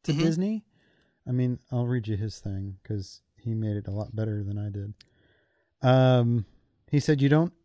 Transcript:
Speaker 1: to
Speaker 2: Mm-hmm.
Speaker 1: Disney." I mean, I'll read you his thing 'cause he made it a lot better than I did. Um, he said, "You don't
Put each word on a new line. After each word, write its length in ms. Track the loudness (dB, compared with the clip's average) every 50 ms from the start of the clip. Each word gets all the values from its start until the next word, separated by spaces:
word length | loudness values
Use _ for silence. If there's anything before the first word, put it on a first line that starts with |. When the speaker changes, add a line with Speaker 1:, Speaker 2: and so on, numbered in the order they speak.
| _
Speaker 1:
to 80 | -2
Speaker 2:
Mm-hmm. 100 | 0 2
Speaker 1:
Disney." 440 | 2 2 2 0 -2 -2 -2 -6 _ _ _ _ _ _ _ _ _ _ _ _ _
I 60 | -4
mean, 280 | -2 0 0 0 -2 -4 _ _
I'll 160 | -4 -4 -2
read 220 | -2 -2 -2 -2 -4
you 80 | -4
his 220 | -4 -4 -6 -8 -10
thing 400 | -10 -8 -8 -8 -8 -10 -12 _ _
'cause 380 | -8 -6 -6 -6 -10 -16 -20 _ _ _
he 160 | _ _ -6 -4
made 240 | -2 -2 -2 -4
it 100 | -4 -6
a 40 | -6
lot 220 | -8 -8 -8 -6 -4
better 300 | -4 -4 -2 -4 -4 -4
than 140 | -6 -6
I 120 | -6 -6 -8
did. 240 | -8 -8 -10 -10 -14 _ -20 _ _ _ _ _ _ _ _ _ _ _ _ _ _ _
Um, 640 | 4 4 6 6 6 6 6 4 4 2 2 0 -2 _ _ _ _ _ _ _ _ _
he 80 | 0 0
said, 220 | 2 2 2 4
"You 80 | 4 4
don't 240 | 4 4 2 0 _ _